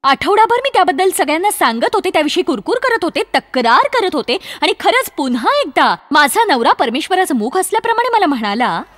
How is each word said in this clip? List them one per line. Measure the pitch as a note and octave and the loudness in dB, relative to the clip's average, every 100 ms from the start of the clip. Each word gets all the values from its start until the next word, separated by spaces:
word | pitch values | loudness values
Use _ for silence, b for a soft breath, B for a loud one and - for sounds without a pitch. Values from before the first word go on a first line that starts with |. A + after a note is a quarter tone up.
आठवडाभर | C4+ C#4+ D4+ G#4 A4 A#4+ | 2 0 2 2 4 2
मी | C5+ | 2
त्याबद्दल | A#4 F4+ C#4 F#4+ | 2 2 2 0
सगळ्यांना | F4+ D4 D#4 G4+ | 0 -2 0 -2
सांगत | - C#4 A3+ C#4+ G#4 | 0 0 0 0 0
होते, | F#4 | 0
त्याविषयी | E4 D4+ - | 0 0 -2
कुरकुर | - A#3+ - A#4+ | -2 -4 -2 -2
करत | C5 A4+ | 0 0
होते, | E4 - G#4 - | -2 -2 -2 -4
तक्रार | - B3+ A#3 B3+ C5+ | -4 -2 2 2 2
करत | B4+ F#4 | 0 -2
होते. | D4 - C4 B B | -4 -4 -6 B B
आणि | E4+ G4 | -2 0
खरंच | - A#4+ - | 0 0 -2
पुन्हा | - C4+ A#3+ D4+ D5 | -6 -4 -2 0 0
एकदा | F#4 E4 C4 F3 _ | 0 2 2 0 _
माझा | D4 D4 G#4 | 0 2 2
नवरा | A4 C4+ A#3 | 0 2 2
परमेश्वराचं | B4 C4 B3 - F#4 F#4 C4 | 2 0 -2 -2 -2 0 0
मुख | G#3+ F#4 | 0 -2
असल्याप्रमाणे | F4+ A4+ A4+ A4+ A#4+ | -2 -2 0 -2 0
मला | A4+ F4 | 0 0
म्हणाला | C4 G#3+ G#3 A3+ E3+ D4+ | 0 -2 -2 -2 -2 -8